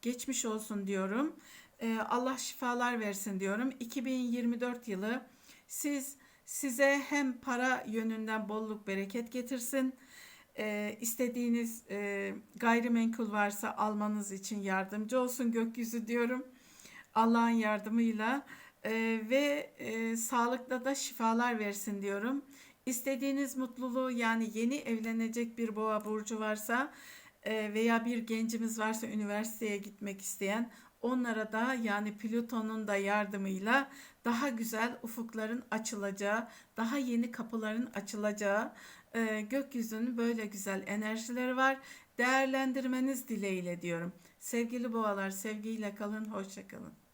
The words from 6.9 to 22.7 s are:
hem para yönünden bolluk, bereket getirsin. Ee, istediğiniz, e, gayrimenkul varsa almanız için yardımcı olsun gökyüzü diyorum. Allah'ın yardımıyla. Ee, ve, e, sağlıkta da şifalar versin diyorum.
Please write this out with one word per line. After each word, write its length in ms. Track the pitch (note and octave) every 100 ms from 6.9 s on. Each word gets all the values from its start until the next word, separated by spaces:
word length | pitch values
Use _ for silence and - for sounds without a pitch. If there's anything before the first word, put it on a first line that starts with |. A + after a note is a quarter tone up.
| C#4 C4+
hem 320 | D4 C4 B3
para 440 | C#4 A#3+ B3+ B3+ -
yönünden 600 | A3 A3+ A3 A3 A3 G3+
bolluk, 380 | G#3+ A3 G#3 G3
bereket 460 | G3 G3 A#3+ A#3
getirsin. 600 | B3+ B3 C4 - C4+ C4 - - - - - - -
Ee, 400 | G#3+ G#3 G#3 G#3+
istediğiniz, 840 | A#3 - B3 A#3+ A#3+ A#3 A#3 A3+ -
e, 440 | G3+ G3+ G3+ G3 G3 - -
gayrimenkul 760 | A#3 A#3 A#3+ A#3 A3+ A3+ G#3+
varsa 420 | G#3 G3+ G#3 - -
almanız 560 | G#3 G#3 G#3+ G#3 G3+
için 280 | G3 G3 G#3
yardımcı 600 | G3 F#3+ F#3+ G#3+ A3 B3+
olsun 320 | B3 B3 A#3
gökyüzü 540 | A3+ A3+ A#3+ A3+ A3+ A3
diyorum. 400 | A#3+ A#3 B3+ C4+ - - - - - -
Allah'ın 340 | A3 A3+ A#3 A#3
yardımıyla. 1000 | A#3 G#3+ G#3+ G#3+ A#3 A#3 A3 A3 C#4 - - - _
Ee, 360 | G#3+ A3+ A3+ A3+ A3
ve, 420 | C4+ C#4+ D4 - -
e, 380 | - A3+ A3+ A3+
sağlıkta 680 | A3+ B3 A#3+ B3+ - B3+
da 100 | C4
şifalar 640 | C#4 - - A3+ A#3 A#3+ A3+
versin 440 | G#3 G3+ - G3+
diyorum. 420 | G3 G3+ A3+ C#4 - - -